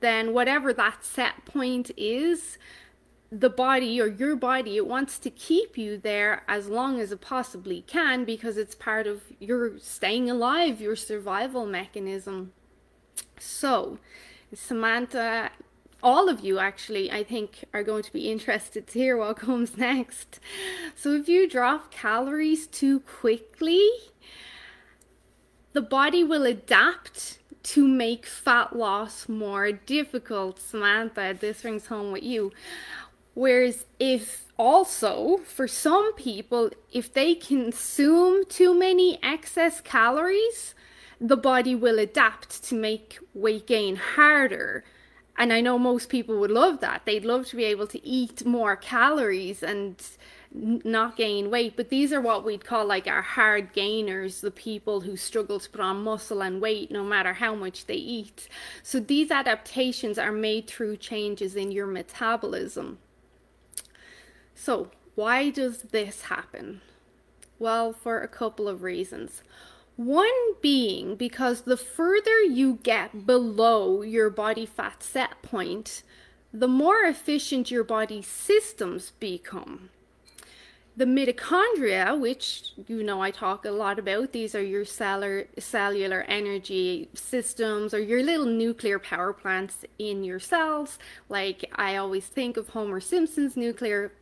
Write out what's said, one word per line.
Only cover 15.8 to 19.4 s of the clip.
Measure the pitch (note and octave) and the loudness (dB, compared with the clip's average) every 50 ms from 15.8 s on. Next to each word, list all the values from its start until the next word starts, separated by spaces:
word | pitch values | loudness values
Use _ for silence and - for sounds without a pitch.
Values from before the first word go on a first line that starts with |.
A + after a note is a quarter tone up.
| _ _ _ _ - | _ _ _ _ 4
all | B3 B3+ E4 G4 F#4 | 6 6 6 6 4
of | C#4 G#3+ F#3+ | 2 0 0
you | F#3+ F#3+ F#3+ | -2 0 0
actually, | F#3+ G3 G3+ - - - G#3+ G3 G3 - | 0 -2 -4 -6 -10 -6 -4 -4 -4 -4
I | - G#3 G#3 | -4 -6 -6
think, | - A#3+ A3+ G#3 G3 - - - - - | -4 -6 -6 -6 -8 -10 -16 -14 -8 -6
are | G#3 G#3 | -6 -4
going | A3 G#3+ G#3+ G#3 | -2 -4 -4 -4
to | - - | -6 -8
be | - - A3 | -6 -4 -4
interested | A3 G#3+ - - G#3 A3 - - - A3 - | -4 -4 -2 -2 -4 -4 -4 -8 -12 -12 -12
to | - - A#3 | -6 -2 0
hear | C4 C4 B3 | 2 2 2
what | A#3 G#3+ G#3 A3+ | 0 0 -2 -4
<laughs> | - | -4